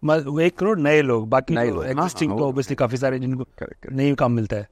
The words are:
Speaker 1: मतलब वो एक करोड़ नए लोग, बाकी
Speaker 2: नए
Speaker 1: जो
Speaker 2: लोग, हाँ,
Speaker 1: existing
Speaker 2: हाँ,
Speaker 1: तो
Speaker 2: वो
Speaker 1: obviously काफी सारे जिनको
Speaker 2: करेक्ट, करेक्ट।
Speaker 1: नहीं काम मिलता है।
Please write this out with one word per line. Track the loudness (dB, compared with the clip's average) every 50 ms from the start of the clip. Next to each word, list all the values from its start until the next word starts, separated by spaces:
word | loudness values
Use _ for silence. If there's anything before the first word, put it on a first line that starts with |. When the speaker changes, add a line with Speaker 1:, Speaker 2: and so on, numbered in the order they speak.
| 0
Speaker 1:
मतलब | 0 2 2 0 -2
वो | 0 0
एक | 2 0 0 0
करोड़ | 0 0 0 2
नए | 2 4 4 4
लोग, | 4 2 2 0 0 0
बाकी | 0 0 2 0 0
Speaker 2:
नए | 0 0 0
Speaker 1:
जो | 0
Speaker 2:
लोग, | -2 -4
हाँ, | -2
Speaker 1:
existing | -2 -2 -2 -2 -2 -2 -2 -2
Speaker 2:
हाँ, | 0 0
Speaker 1:
तो | 0
Speaker 2:
वो | 0
Speaker 1:
obviously | -2 -2 -4 -4 -2 -2
काफी | 0 0 0
सारे | -2 -2 -2 -2 -2
जिनको | -2 -4 -4 -4 -6
Speaker 2:
करेक्ट, | -10 _ -14 -14 -14 -14 -16
करेक्ट। | -14 -8 -2
Speaker 1:
नहीं | 0 2 2 2
काम | 2 2 2
मिलता | 2 0 0 -2 -4
है। | -6 -6 -10